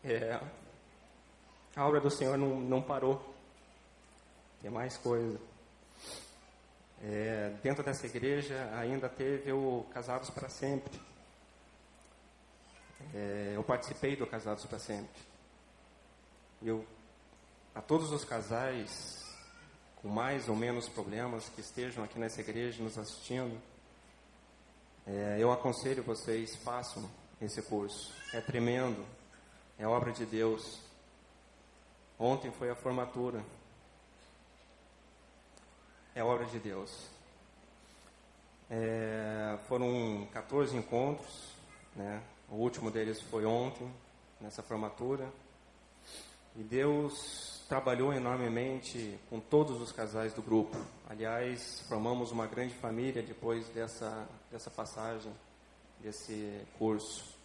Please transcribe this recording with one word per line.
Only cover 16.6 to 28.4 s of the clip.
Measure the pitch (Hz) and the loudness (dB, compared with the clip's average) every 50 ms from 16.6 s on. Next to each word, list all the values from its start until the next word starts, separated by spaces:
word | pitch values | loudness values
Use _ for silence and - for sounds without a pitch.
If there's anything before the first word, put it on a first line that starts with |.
Eu, | 110 113 110 110 110 - - - - - - - - - - - - - - - - - - | -2 0 0 0 -2 -6 -14 -20 -20 -20 -20 -20 -20 -20 -20 -20 -20 -20 -20 -20 -20 -12 -12
a | 110 | -12
todos | - - 151 165 160 151 | 0 4 4 4 4 4
os | 147 147 - | -2 -2 -2
casais | - - - - 104 117 117 127 131 131 120 104 - - - - - - - - - - - - - - - - - - - - - - - | -2 -2 -2 -2 0 0 0 0 0 0 -2 -4 -6 -8 -10 -10 -10 -10 -12 -12 -14 -14 -16 -18 -20 -20 -20 -20 -20 -20 -20 -20 -20 -20 -10
com | - 104 | -6 -2
mais | 104 110 120 131 139 139 117 120 | 0 2 2 2 0 0 2 2
ou | 110 | 2
menos | 107 113 120 123 120 117 - | 2 4 2 2 0 -2 -4
problemas | - 117 104 101 101 110 120 123 120 110 110 - | -6 -6 -4 -4 -2 -2 -2 -2 -2 -4 -6 -8
que | - - | -10 -12
estejam | 110 - - - 123 127 117 120 107 | -12 -10 -6 -4 -4 -4 -2 -4 -4
aqui | 101 - 117 | -4 -2 -2
nessa | 113 110 110 - | -2 -2 -2 -4
igreja | 107 - 107 113 120 120 113 113 113 | -6 -4 -2 -2 -2 -2 -2 -2 -4
nos | 110 110 110 | -4 -4 -4
assistindo, | 107 107 - - - - 123 127 131 120 113 113 - - - - - - - - - - - - - - - - - - - - - - - - - - - - - | -6 -8 -8 -12 -6 -4 -2 -2 -2 -2 -4 -8 -10 -14 -20 -20 -20 -20 -20 -20 -20 -20 -20 -20 -20 -20 -20 -20 -20 -20 -20 -20 -20 -20 -20 -20 -20 -20 -20 -16 -8
é, | 101 101 101 101 104 104 107 | -4 -2 0 0 2 4 6
eu | 113 120 | 6 6
aconselho | 123 123 - 131 120 - - 131 135 127 120 | 6 6 4 2 0 2 0 0 0 0 0
vocês, | - 113 110 - - 113 113 113 110 - - | -2 -2 -2 0 0 0 0 0 -2 -6 -8
façam | - 131 120 123 120 - - - 107 98 110 - - - - - | -6 -4 -4 -4 -4 -4 -6 -8 -8 -8 -10 -14 -20 -20 -12 -6
esse | 110 107 - - | -6 -4 -4 -4
curso. | 107 - - 104 - - - - - - - - - - - | -4 0 0 0 0 -2 -4 -8 -10 -10 -12 -12 -10 -6 -4
É | |
tremendo. | 117 | -4